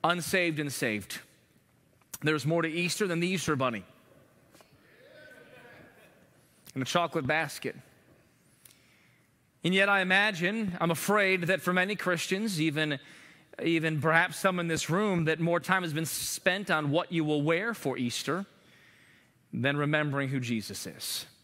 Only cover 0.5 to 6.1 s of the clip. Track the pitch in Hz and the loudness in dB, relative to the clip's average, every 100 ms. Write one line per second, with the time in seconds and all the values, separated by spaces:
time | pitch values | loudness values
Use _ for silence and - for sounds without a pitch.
0.5 | 151 147 135 131 107 101 - - _ _ | -2 -4 -2 -2 -2 -6 -14 -16 _ _
1.5 | _ _ _ _ _ _ - 147 151 135 | _ _ _ _ _ _ -4 0 0 0
2.5 | 170 165 160 175 - 208 170 175 185 - | 0 0 -2 -4 -2 -2 0 0 -2 -2
3.5 | 143 131 110 92 - _ - _ _ _ | 0 0 -4 -12 -20 _ -20 _ _ _
4.5 | - - - _ - - - - - - | -20 -20 -20 _ -20 -20 -20 -20 -20 -20
5.5 | - - - - - - | -20 -20 -20 -20 -20 -20